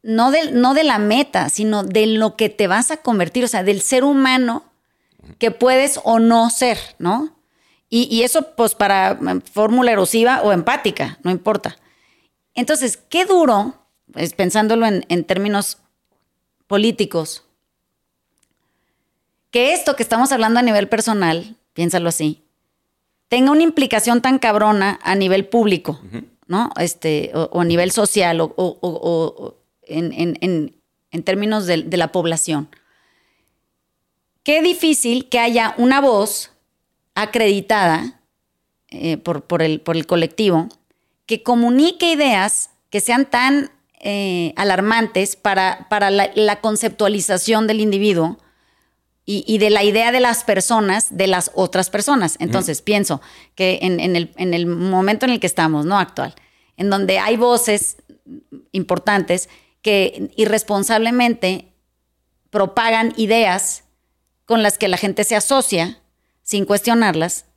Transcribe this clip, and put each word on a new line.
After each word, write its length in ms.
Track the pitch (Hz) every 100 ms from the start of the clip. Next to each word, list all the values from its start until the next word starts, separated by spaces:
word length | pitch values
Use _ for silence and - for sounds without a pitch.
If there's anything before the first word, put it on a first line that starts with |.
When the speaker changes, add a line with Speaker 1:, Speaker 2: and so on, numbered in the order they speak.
Speaker 1:
no 280 | 220 226 247
del, 280 | 302 311 247
no 120 | 247
de 100 | 277
la 160 | 320 220
meta, 500 | 208 233 285 185 135
sino 340 | - 214 208
de 220 | 190 190 220
lo 280 | 220 220 214
que 140 | 214
te 180 | 214 202
vas 240 | 196 247
a 60 | 311
convertir, 460 | 262 214 170 247
o 40 | 247
sea, 160 | 208
del 180 | 185 202
ser 220 | - 254
humano 640 | 277 277 262 262 247 233 _ _ _ _ _ _ - -
que 100 | 226
puedes 480 | - 254 262 269 277
o 160 | - 226
no 300 | 226 233 233
ser, 280 | - 247 208 - _
¿no? 360 | 175 220 311 _ _ _ _ _ _
Y, 140 | 233 247
y 100 | 226
eso, 320 | 240 320 311 -
pues, 200 | 226 -
para, 400 | 202 196 190 185
mm, 260 | 185 180
fórmula 500 | - - 214 247 247
erosiva 500 | 214 185 226 233 208
o 80 | 208
empática, 680 | 185 165 277 196 - 139 147
no 80 | 180
importa. 460 | 185 202 202 - - _ _ _ _ _ _ _
Entonces, 440 | - 240 302 254 -
qué 280 | _ 330 370
duro, 500 | 370 302 208 220 - _ _ _
pues, 220 | - 165
pensándolo 520 | - 180 214 214 233 226
en, 200 | 190 -
en 140 | 175
términos 540 | 160 185 202 202 196 - _ _ _ _ _ _ _ _ _
políticos, 800 | 202 220 - 202 170 151 - _ _ _ _ _ _ _ _ _ _ _ _ _ _ _ _ _ _ _ _ _
que 240 | 240 254
esto 220 | 349 - 277
que 80 |
estamos 280 | - 226 254
hablando 280 | 262 226 233
a 40 |
nivel 240 | 247 208 196
personal, 680 | 202 220 208 175 160 208 - _
piénsalo 360 | - 175 185 170
así, 340 | 165 156 151 _ _ _ _ _ _ _ _ _
tenga 220 | 240 269
una 120 | 302
implicación 580 | 330 311 269 220 240 240
tan 160 | 254 262
cabrona 600 | 233 208 214 208 196 -
a 120 | - 196
nivel 300 | 190 190 196
público, 540 | 240 214 180 - - 92
Speaker 2:
Ujú. 180 | 107 - _ _
Speaker 1:
¿no? 220 | 190 240 -
Este, 520 | 170 - 160 151 -
o, 160 | 156 165
o 100 | 170
a 40 | 170
nivel 260 | 170 180
social, 500 | - 208 208 175 165
o, 40 | 160 -
o, 200 | 180 -
o, 80 | 180
o 680 | 160 - 165 160 - - _ _ _
en, 280 | - 156 170
en, 240 | - 170 -
en, 340 | 180 170 147 _ _ _ _
en 120 | 165
términos 420 | 165 190 208 214 180
de, 180 | 170
de 140 | 156 175
la 140 | 160
población. 580 | 185 165 165 - 151 151 _ _ _ _ _ _ _ _ _ _ _ _ _ _ _ _ _
Qué 180 | - 302
difícil 680 | 330 339 330 302 240 247 254
que 100 | 240
haya 340 | 233 233 226 -
una 240 | 247 269
voz 500 | 277 214 208 - - _ _ _ _ _ _ -
acreditada, 1040 | 214 233 214 196 196 214 180 160 - - _ _ _ _ _ _ _
eh, 280 | - 165 151
por, 260 | 170 151
por 180 | - 170
el, 200 | 160 156
por 140 | - 165
el 100 | -
colectivo 600 | 170 165 - 214 165 175 - _ _ _ _ -
que 160 | 220
comunique 680 | 233 240 240 254 320 349 339
ideas 600 | 311 285 208 202 - - _ _
que 100 | 208
sean 260 | 196 240 277
tan, 420 | 240 262 285 277 _ _ _
eh, 520 | - 202 196 180 170 -
alarmantes 800 | 202 185 202 226 220 - 202 -
para, 500 | 208 190 185 - -
para 220 | 208 196
la, 180 | 196 196 -
la 240 | 214 208
conceptualización 1080 | 226 214 226 - 208 208 175 185 214 220 220
del 120 | 220
individuo 580 | 214 196 208 175 160 220 _ _ _ _ _ _ _ _ -
y, 180 | 202 -
y 100 | 214
de 120 | 214
la 140 | 208
idea 280 | 208 202 233
de 80 | 254
las 240 | 247 233
personas, 720 | - 190 180 226 202 190 - 180
de 100 | 190
las 240 | 185 - -
otras 340 | 180 185 185
personas. 460 | 202 208 277 170 -
Entonces, 400 | 170 165 180 147
Speaker 2:
Ujú. 60 | -
Speaker 1:
pienso 360 | 208 196 143 - - - -
que 240 | 185 185
en, 180 | 185 175
en 160 | 175 175
el, 160 | 170 -
en 160 | 180
el 120 | 170 175
momento 600 | 170 180 185 190 208 262
en 60 |
el 80 | 233
que 80 | 180
estamos, 380 | - 160 156 151
¿no? 120 | 196
Actual, 380 | 175 - 131 - _ _ _ _
en 120 | 196
donde 300 | 196 190 190
hay 180 | 190 233
voces 600 | 240 240 233 208 202 - _ - _ 165 _ - _
importantes 800 | - 175 180 - 202 170 180 - - _ _
que 500 | 214 202 190 - 202 -
irresponsablemente 1400 | 214 214 - 202 196 220 226 247 240 233 185 185 - _ _ _ _ _ _ _ _
propagan 640 | 214 190 240 226 226 226 226
ideas 680 | 214 226 214 185 - - _ _ _ _ _ _ _
con 160 | 233
las 140 | 208 -
que 100 | 196
la 100 | 180
gente 260 | 202 185
se 120 | 208 214
asocia 640 | 214 269 254 185 175 - _ _ _ _
sin 240 | - 208 190
cuestionarlas. 800 | 202 240 233 214 160 170 - _